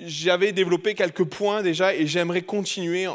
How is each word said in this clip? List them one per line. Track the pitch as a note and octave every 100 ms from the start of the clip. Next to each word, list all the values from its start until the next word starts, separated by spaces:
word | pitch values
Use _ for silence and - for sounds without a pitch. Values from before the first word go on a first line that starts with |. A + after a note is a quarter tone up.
j'avais | E3+ D3+ E3 F3+ G3+
développé | F#3+ F3+ F3 G#3
quelques | G#3 F#3 -
points | E3+ - G3+ G#3
déjà | F#3+ D#3+ F#3+
et | D#3 D3+
j'aimerais | E3+ E3+ F3
continuer | F3+ G#3 F#3 - E3+ F3 F#3